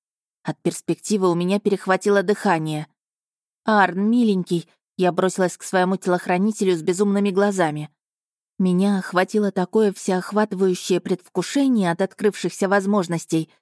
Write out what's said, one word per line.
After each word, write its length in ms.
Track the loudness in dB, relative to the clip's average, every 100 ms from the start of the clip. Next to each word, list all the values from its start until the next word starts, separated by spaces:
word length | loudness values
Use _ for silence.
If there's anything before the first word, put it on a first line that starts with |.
| _ _ _ _
От 180 | -10 -6
перспективы 680 | -6 -4 -4 -6 -2 0 2
у 40 |
меня 260 | 2 0 0
перехватило 600 | 2 2 2 0 4 2
дыхание. 640 | 2 0 2 0 0 -6 -10 _ _ _ _ _ _ _
«Арн, 360 | 0 2 2 2
миленький», 680 | 0 2 2 2 0 -4 -4 _ _ -2
я 160 | 0
бросилась 440 | 2 0 0 -2 -4
к 60 |
своему 340 | -4 0 0 0
телохранителю 800 | -2 -2 -2 0 0 0 0 0
с 60 |
безумными 480 | -2 0 0 0 0
глазами. 600 | 0 0 0 -2 -2 -10 _ _ _ _ _ _ -2
Меня 400 | 0 2 2 0
охватило 540 | 0 0 0 0 -2
такое 400 | -2 -2 2 0
всеохватывающее 1080 | 0 -2 -2 -2 -2 -2 0 0 0 -2 -2
предвкушение 920 | -2 -6 -4 -6 -4 0 2 2 0
от 80 | 0
открывшихся 680 | -4 -2 -2 -2 -4 -4 0
возможностей, 840 | 0 2 0 0 -4 -2 -4 -4 _